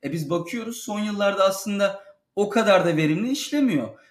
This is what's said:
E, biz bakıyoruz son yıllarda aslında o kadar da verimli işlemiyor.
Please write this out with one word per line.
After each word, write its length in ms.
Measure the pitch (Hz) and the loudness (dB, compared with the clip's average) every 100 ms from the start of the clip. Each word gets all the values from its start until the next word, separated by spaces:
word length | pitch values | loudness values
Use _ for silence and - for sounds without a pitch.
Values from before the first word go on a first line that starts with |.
E, 80 | 139 | -8
biz 180 | 165 143 | -6 -2
bakıyoruz 480 | 175 170 240 220 233 | -4 -4 -8 -8 -10
son 220 | - 208 | -8 -6
yıllarda 440 | 214 202 202 196 | -4 0 0 2
aslında 600 | 190 190 208 202 196 196 - - _ - | 2 2 -4 0 0 -2 -14 -20 _ -2
o 140 | 208 | 0
kadar 360 | 226 208 190 170 | 2 6 6 4
da 120 | 160 | 2
verimli 340 | 156 160 233 | 2 0 -2
işlemiyor. 580 | 269 - 294 269 156 113 - _ | -4 -4 0 2 2 -2 -10 _